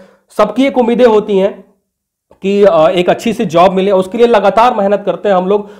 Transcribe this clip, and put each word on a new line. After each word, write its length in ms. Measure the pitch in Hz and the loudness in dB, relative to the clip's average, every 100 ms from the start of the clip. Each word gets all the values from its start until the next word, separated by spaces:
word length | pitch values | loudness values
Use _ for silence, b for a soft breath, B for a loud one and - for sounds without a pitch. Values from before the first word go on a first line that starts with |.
| B B B - | B B B -4
सबकी 280 | 208 247 269 | -2 0 -2
एक 120 | 262 | 0
उम्मीदें 280 | 233 240 247 | 0 2 2
होती 320 | 214 208 196 | 2 0 -2
हैं 260 | 196 - - _ _ _ _ _ _ _ | -2 -4 -16 _ _ _ _ _ _ _
कि, 220 | 190 202 | -4 2
अ, 260 | 202 165 160 | 2 4 2
एक 200 | 185 180 | 2 0
अच्छी 240 | 175 233 | -2 -4
सी 120 | 208 214 | -4 -2
जॉब 280 | 165 175 | 2 2
मिले, 180 | 190 196 | 2 0
उसके 260 | 190 190 226 | 0 -2 0
लिए 100 | 233 | 2
लगातार 460 | 220 196 196 247 | 2 2 2 0
मेहनत 300 | 208 196 202 196 | 0 -2 -2 -4
करते 240 | 175 208 | -4 -2
हैं 60 | 185 | -2
हम 120 | 185 | 0
लोग, 220 | 208 202 B | -4 -4 B